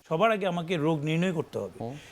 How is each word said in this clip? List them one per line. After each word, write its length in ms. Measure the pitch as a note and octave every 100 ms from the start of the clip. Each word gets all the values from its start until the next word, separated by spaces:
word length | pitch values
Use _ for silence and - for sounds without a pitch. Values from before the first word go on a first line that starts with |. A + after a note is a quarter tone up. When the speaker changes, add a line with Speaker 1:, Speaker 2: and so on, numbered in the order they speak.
| -
Speaker 1:
সবার 220 | D#3+ A3
আগে 160 | G#3+ F#3+
আমাকে 300 | F3 E3 F3
রোগ 260 | D3+ D#3+
নির্ণয় 300 | D3+ D#3+ F#3
করতে 260 | D#3+ - A2
হবে 200 | G2 F#2
Speaker 2:
হুম। 180 | A2+ D3 -